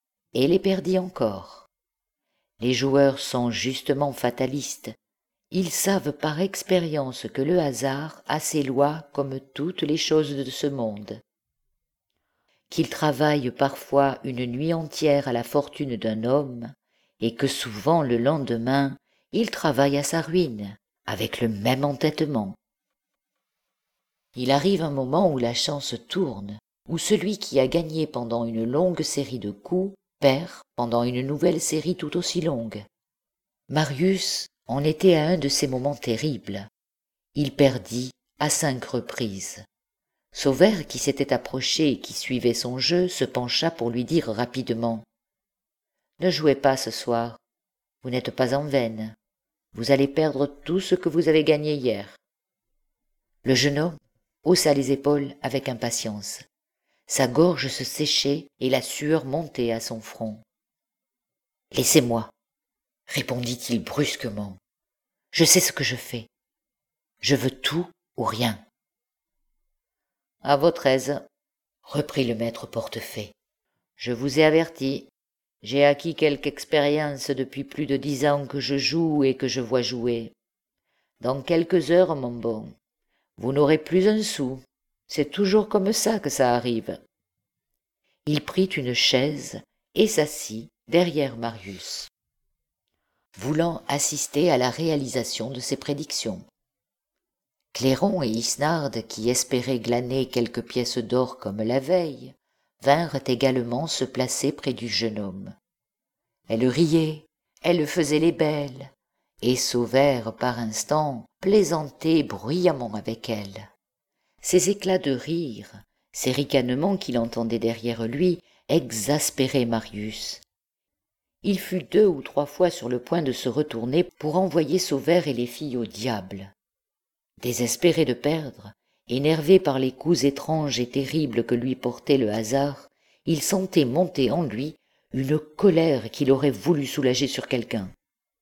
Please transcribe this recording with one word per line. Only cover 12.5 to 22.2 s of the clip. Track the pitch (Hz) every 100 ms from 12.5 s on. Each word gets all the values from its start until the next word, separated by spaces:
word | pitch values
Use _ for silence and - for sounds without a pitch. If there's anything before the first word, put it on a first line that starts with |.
| _ -
Qu'il | - 151
travaille | - 156 131 151 147 123
parfois | - 139 - - 139 139 120
une | 135 123
nuit | 123 123 160
entière | 165 156 - 156 143 135
à |
la | 117
fortune | 117 147 139 - 143 110
d'un | 113 110
homme, | 117 139 139 120 117 - _ _ _ -
et | 113 117
que | 135
souvent | - 123 104 143 170
le | 135 117
lendemain, | 120 156 120 117 120 139 139 139 _ _ -
il | - 233
travaille | - 160 127 139 143
à |
sa | 143 165
ruine, | 156 180 160 107 101 107 _ _ -
avec | 101 107 -
le | 117
même | 104 117 131
entêtement. | 143 135 175 151